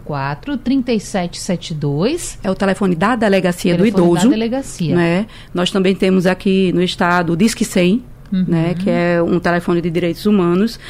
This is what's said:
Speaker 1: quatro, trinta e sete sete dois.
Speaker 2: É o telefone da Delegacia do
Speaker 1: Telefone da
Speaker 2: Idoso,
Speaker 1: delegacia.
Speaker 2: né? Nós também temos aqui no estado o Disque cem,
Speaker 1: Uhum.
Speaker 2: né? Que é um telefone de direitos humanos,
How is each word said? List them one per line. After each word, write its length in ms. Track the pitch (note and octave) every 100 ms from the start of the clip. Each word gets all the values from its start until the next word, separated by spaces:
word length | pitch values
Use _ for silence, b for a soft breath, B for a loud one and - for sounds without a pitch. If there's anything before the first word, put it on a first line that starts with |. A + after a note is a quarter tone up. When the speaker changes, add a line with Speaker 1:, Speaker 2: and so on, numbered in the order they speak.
Speaker 1:
quatro, 540 | - D3 C#3 D3 - D4
trinta 360 | - C4+ B3
e 80 | A3+
sete 380 | - G3+ F3 -
sete 360 | - E3+ -
dois. 640 | D#3 C#3+ C#3+ G3+ E4+ - -
Speaker 2:
É 80 | G3+
o 40 |
telefone 400 | F#3+ G3 F#3+ G3
da 220 | E3+ G3 B3
Delegacia 580 | G#3+ G3 F3+ F3+ F3+ F3
do 60 |
Speaker 1:
Telefone 200 | G#3 G3+
da 80 | F3
Speaker 2:
Idoso, 160 | F3 G#3+
Speaker 1:
delegacia. 680 | A3 A3+ C4 C4+ - D#3+ F3
Speaker 2:
né? 300 | E3+ E3+ A3+ B B
Nós 180 | - F3+
também 240 | G3+ F#3
temos 300 | F#3 F#3+ F#3+ F3+
aqui 460 | F#3 G3+ F#3+ F#3
no 100 | F3
estado 520 | F3+ - F3+ F3 E3+
o 20 | E3
Disque 280 | A3 - G#3+
cem, 360 | G3 F3+ A3+ - - -
Speaker 1:
Uhum. 140 | F#3 F3+
Speaker 2:
né? 260 | E3+ E3
Que 140 | F3 F#3+
é 340 | E3+ F3 F3
um 160 | E3+ F3
telefone 440 | F3 F3 E3+ E3+
de 80 | E3+
direitos 340 | E3+ F3 E3+
humanos, 560 | G#3 G#3 F3 F3 A3+ - B